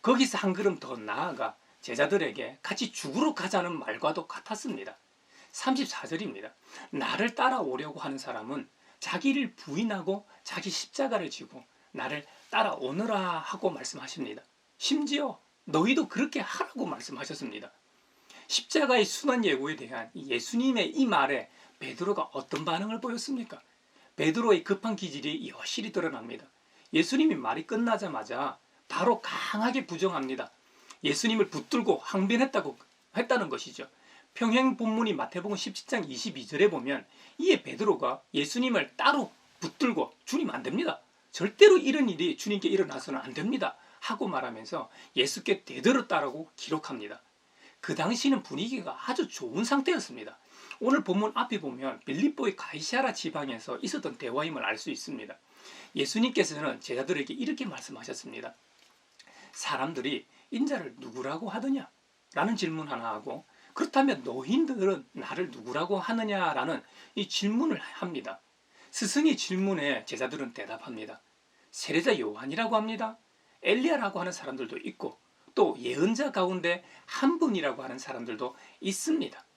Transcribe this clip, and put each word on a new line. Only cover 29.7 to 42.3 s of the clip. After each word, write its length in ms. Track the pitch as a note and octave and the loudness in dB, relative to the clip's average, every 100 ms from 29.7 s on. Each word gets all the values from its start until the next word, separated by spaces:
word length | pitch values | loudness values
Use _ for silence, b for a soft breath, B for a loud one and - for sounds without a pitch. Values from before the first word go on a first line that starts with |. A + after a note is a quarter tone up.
| C4 - | 0 -4
부정합니다. 640 | E3 F#3 D#3+ C3 B2+ - _ B B B B | 0 0 0 -4 -4 -8 _ B B B B
예수님을 460 | - F#3+ A3+ A3 G3 | 0 2 2 4 2
붙들고 480 | D3+ - B3 G#3 E3 | 0 0 0 4 2
항변했다고, 800 | - G3 F#3+ A#3 C4 A3 C#3+ - - _ _ - | 2 0 4 4 4 2 -2 -10 -20 _ _ -4
했다는 320 | A#3 - E3+ | 2 2 2
것이죠. 380 | - - - - b b b b - | -4 -8 -12 -14 b b b b 0
평행 420 | A3+ A#3+ C4 G3+ | 4 6 4 4
본문이 360 | A3 A3 A3+ | 0 2 2
마태복음 440 | E3+ - F3+ G3 G3 | 0 -2 -4 -4 -4
십칠 300 | - - - | -4 -8 -4
장 160 | A#3+ | -4
이십이 420 | D3 B2+ A3 C3+ A2+ | -4 -6 -6 -8 -8
절에 240 | D3 G3+ | 4 4
보면 360 | D3+ B2 C#3 - B B - | 4 -2 -4 -6 B B 0
이에 240 | F4+ - | 4 4
베드로가 580 | - - G#3 C3+ B2 C3+ _ | 2 0 2 2 2 -2 _
예수님을 580 | - D3 A#3+ B3+ G#3 C#3 - | -2 0 0 2 2 0 2
따로 360 | C4 D4 G#3 - _ _ | 4 4 0 -8 _ _
붙들고 540 | D#3+ - B3+ E3+ - - | -12 0 2 2 -2 -4
"주님, 280 | - C#4+ C#4 | -4 -2 0
안 100 | - | -2
됩니다. 400 | B2+ F#3 E4 - _ _ _ | -2 0 0 -4 _ _ _
절대로 460 | - G3 - G#4+ F4+ | -2 -2 10 12 12
이런 320 | C4 D4+ B3 | 6 2 2
일이 280 | D#3+ E3+ | 2 0